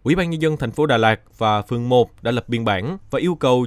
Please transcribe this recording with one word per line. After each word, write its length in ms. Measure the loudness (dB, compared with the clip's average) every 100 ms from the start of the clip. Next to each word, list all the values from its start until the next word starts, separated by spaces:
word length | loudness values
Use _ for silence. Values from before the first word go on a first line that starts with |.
Ủy 120 | -2 0
ban 140 | 0
Nhân 120 | -2
dân 160 | -2 -2
thành 140 | -4
phố 140 | -2 0
Đà 120 | 2
Lạt 220 | 2 0 _ -4
và 240 | -2 0
phường 280 | -2 -6 2
một 220 | 2 2 -2
đã 100 | -4
lập 180 | -4 -4
biên 160 | -2 -2
bản 320 | -2 -4 -10 -8
và 80 | -4
yêu 160 | -2 0
cầu 300 | 2 2